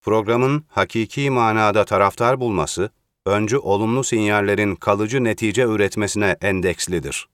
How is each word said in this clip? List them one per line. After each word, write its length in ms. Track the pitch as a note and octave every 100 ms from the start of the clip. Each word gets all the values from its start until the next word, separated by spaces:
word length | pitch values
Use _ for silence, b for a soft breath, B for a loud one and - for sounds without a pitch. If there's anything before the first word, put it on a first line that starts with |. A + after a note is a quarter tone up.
Programın 600 | - A2 G#2 A#2+ C3 D3 -
hakiki 600 | - F#2+ A2+ G#2+ - C#3
manada 540 | B2+ A2+ A2 G#2+ G#2
taraftar 560 | G2 G2 G2 - A#2+ C3
bulması, 500 | A#2+ F#2+ D2 - G2 _ _ _ F#2+
öncü 320 | G2+ A2 C3+
olumlu 460 | F#2+ G2+ A2 B2
sinyallerin 720 | C3 A#2 G#2 G#2 G2+ G2+ G#2
kalıcı 500 | F#2 - G2+ G#2+ C3
netice 380 | A#2 G#2 A2 G2+
üretmesine 760 | B2 G#2+ G2 - G2+ G#2 G2+ E2+
endekslidir. 880 | G2+ F#2+ F2+ E2 - F2 C#2 - -